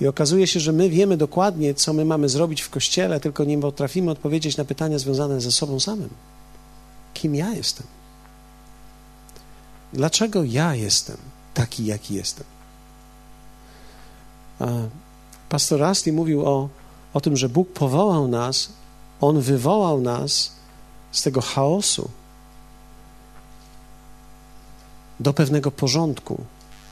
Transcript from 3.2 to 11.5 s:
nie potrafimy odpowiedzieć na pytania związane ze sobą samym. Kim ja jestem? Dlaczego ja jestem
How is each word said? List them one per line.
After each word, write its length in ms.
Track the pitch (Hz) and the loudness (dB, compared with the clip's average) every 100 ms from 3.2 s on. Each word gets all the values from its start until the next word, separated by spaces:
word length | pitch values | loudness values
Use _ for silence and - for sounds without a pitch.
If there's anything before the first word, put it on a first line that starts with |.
| 151 139 | -2 -2
nie 160 | 147 147 | 0 0
potrafimy 520 | 143 139 139 185 175 | -2 -2 -4 0 -2
odpowiedzieć 460 | 147 147 160 156 139 | -2 -2 -2 -2 -4
na 80 | 139 | -4
pytania 340 | 143 160 147 | -4 -2 -2
związane 420 | 135 135 143 135 | -2 0 0 -2
ze 100 | 123 | 0
sobą 280 | - 147 135 | -2 -2 -2
samym. 300 | 196 214 131 - - - - - - - - - - | -4 -4 -8 -12 -20 -20 -20 -20 -20 -20 -20 -20 -18
Kim 220 | - 160 143 | -6 -2 -2
ja 160 | 185 | -2
jestem? 360 | 214 - - - - - - - - - - - - - - - - - - - - - - - | -4 -6 -6 -12 -20 -20 -20 -20 -20 -20 -20 -20 -20 -20 -20 -20 -20 -20 -20 -20 -20 -20 -20 -10
Dlaczego 500 | 131 151 - 220 202 | -2 0 2 0 2
ja 320 | 143 120 170 131 | 0 2 0 0
jestem 420 | 104 - - - - - - | 0 -2 -2 -10 -16 -20 -8